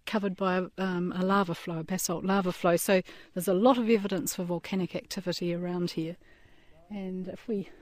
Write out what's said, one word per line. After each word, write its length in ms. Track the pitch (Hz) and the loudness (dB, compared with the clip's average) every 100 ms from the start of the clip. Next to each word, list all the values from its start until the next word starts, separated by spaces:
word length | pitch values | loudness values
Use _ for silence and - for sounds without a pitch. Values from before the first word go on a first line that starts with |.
| - | -4
covered 280 | 220 196 | -2 -2
by, 280 | 180 190 185 180 - | 0 0 0 -2 -4
um, 360 | 190 180 180 | -2 0 0
a 80 | 180 | 0
lava 320 | 185 202 180 | 2 4 2
flow, 240 | 165 - 165 | -2 -6 -6
a 60 | |
basalt 400 | 156 185 - 170 | -4 -4 -2 -2
lava 280 | 185 196 185 | 2 2 2
flow. 240 | - 180 170 | 0 2 4
So 240 | - 190 - - - | 4 2 2 -8 -10
there's 160 | 185 175 | -4 0
a 60 | |
lot 220 | 185 240 247 | 4 6 6
of 120 | 220 | 4
evidence 440 | 226 196 185 - | 2 2 -2 -2
for 100 | - | -4
volcanic 520 | 175 170 - 190 175 - | -4 -4 -2 -2 -2 -4
activity 580 | - - 185 165 175 | -8 -6 -4 -2 -2
around 360 | 175 175 175 175 | -2 -2 -2 -2
here. 260 | - 160 175 - - - - - - - | -2 -6 -8 -18 -20 -20 -20 -20 -20 -14
And 400 | 208 185 185 185 | -10 -6 -6 -8
if 180 | - - | -10 -4
we 200 | 202 - - | -4 -4 -12